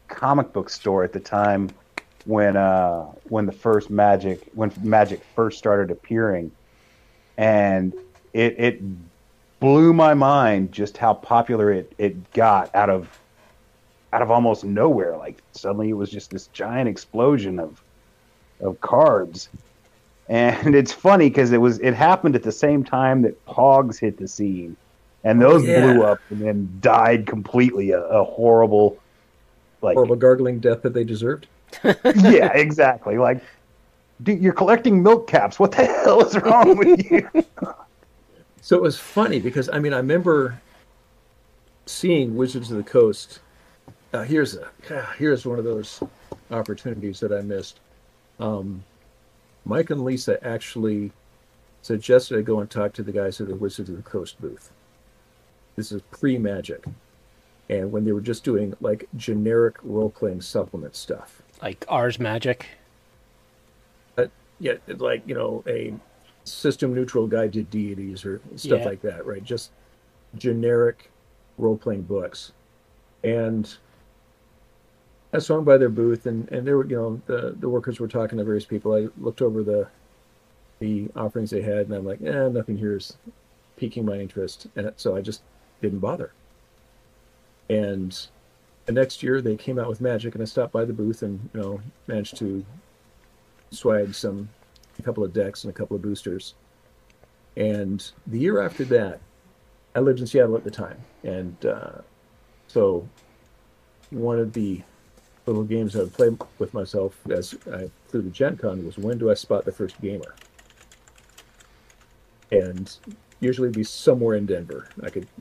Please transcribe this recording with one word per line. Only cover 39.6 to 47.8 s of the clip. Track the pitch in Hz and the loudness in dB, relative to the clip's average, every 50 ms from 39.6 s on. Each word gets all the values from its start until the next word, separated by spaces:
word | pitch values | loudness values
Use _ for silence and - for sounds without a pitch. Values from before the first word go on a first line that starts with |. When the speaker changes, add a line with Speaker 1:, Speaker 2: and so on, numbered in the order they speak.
| 127 135 - | -4 -4 -4
Speaker 2:
I | 147 | -4
mean, | 147 147 139 | -2 -2 -2
I | |
remember | 127 127 131 156 175 175 175 160 147 131 123 120 - _ _ _ _ _ _ _ _ _ _ _ _ _ _ _ _ _ _ _ _ _ _ _ _ _ | -2 -2 0 0 0 2 2 2 2 2 -2 -6 -12 _ _ _ _ _ _ _ _ _ _ _ _ _ _ _ _ _ _ _ _ _ _ _ _ _
seeing | - - - - 180 175 151 131 117 113 | -16 -12 -4 0 0 2 2 2 0 -2
Wizards | 120 131 127 127 131 120 117 | -2 -2 -2 -4 -8 -10 -8
of | 117 | -8
the | 104 104 | -8 -6
Coast. | - - 127 117 107 104 - - - - - _ _ _ _ _ _ _ _ _ - - _ _ _ - | 0 4 4 4 4 4 -2 -8 -20 -20 -20 _ _ _ _ _ _ _ _ _ -20 -20 _ _ _ -10
Uh, | 117 107 | -10 -6
here's | 123 156 156 143 123 98 | -2 0 0 0 0 -4
a, | 90 - - - _ - - 160 | -12 -16 -18 -20 _ -16 -12 -12
ah, | 139 - - - | -10 -10 -10 -8
here's | - 147 151 139 120 123 | -4 0 0 0 0 -2
one | 127 120 120 | -6 -6 -6
of | 113 | -4
those | 117 113 107 104 - - - - - _ _ _ - - - _ - | -4 -4 -6 -8 -10 -12 -12 -12 -12 _ _ _ -20 -20 -20 _ -10
opportunities | 117 117 107 - 104 - - 131 113 107 101 101 92 - | -8 -8 -6 -6 -10 -10 -10 -12 -10 -8 -10 -10 -10 -6
that | - 104 104 | -6 -4 -4
I | 101 | -4
missed. | 101 101 104 95 - - - _ | -6 -6 -8 -8 -10 -12 -18 _